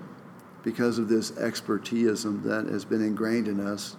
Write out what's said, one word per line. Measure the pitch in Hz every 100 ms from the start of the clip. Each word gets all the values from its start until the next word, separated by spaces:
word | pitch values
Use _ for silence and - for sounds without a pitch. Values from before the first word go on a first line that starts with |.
| - - - - - -
because | 117 113 120 113
of | 107
this | 113 - -
expertism | 117 110 - 104 - 117 117 101 110 104
that | 107 110 -
has | 104
been | 101 110
ingrained | 110 104 110 117 104
in | 101
us, | 101 101 -